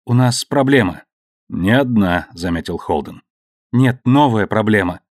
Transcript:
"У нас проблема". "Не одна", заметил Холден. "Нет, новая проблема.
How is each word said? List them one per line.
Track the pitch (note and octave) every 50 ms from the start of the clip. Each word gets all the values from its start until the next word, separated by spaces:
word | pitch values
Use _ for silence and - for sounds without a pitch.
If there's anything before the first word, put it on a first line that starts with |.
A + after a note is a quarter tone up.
| _
"У | - A#2+
нас | B2 B2+ B2+ B2 - -
проблема". | - - C#3+ C3 C3+ C#3 C3 G#2 F2+ E2 - - _ _ _ _ _ _ _ _ _
"Не | - F2 F2 G2
одна", | A#2 C3+ C#3+ B2+ A#2+ G#2+ G2 F2+ F2 F2 - - -
заметил | E2 F2 F2+ E2+ D#2+ D#2+ - F2
Холден. | E2 - - F2 D2 C#2 - - - _ _ _ _ _ _ _ _ _ _
"Нет, | - B2 C3+ B2+ A#2 - _
новая | B2 B2+ C#3+ D3+ C3+ A2+ G#2+ G2 -
проблема. | - A2 G#2 A2 G#2+ G2+ F#2 F2 E2+ - _ _